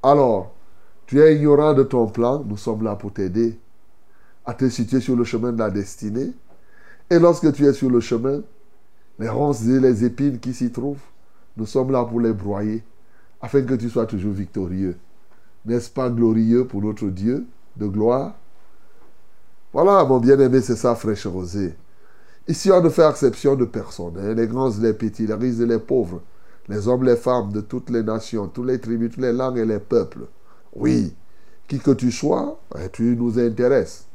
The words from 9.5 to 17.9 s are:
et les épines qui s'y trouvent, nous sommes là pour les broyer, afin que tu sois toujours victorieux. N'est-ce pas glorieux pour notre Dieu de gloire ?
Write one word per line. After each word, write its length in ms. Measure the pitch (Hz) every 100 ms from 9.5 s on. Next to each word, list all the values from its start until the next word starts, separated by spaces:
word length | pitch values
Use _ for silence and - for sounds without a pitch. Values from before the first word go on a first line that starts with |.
| 123
et 160 | 113 131
les 260 | 131 113 120
épines 340 | 120 143 120
qui 140 | 123
s'y 180 | 123 120
trouvent, 300 | 120 131 143 - - - - - -
nous 80 | 110
sommes 260 | 135 131
là 140 | 135 113
pour 140 | 113
les 140 | 117
broyer, 500 | 107 98 101 107 110 - - - - - -
afin 220 | 131 139
que 100 | 127
tu 160 | 131 117
sois 160 | 120 107
toujours 280 | 104 98
victorieux. 640 | 98 92 - 90 92 95 90 - - - - - - 107
N'est-ce 240 | 120 120
pas 200 | - 127
glorieux 560 | 117 113 110 113 120 127
pour 160 | 98
notre 260 | 104 107 104
Dieu 380 | 92 104 135 240 - - -
de 100 |
gloire ? 480 | 104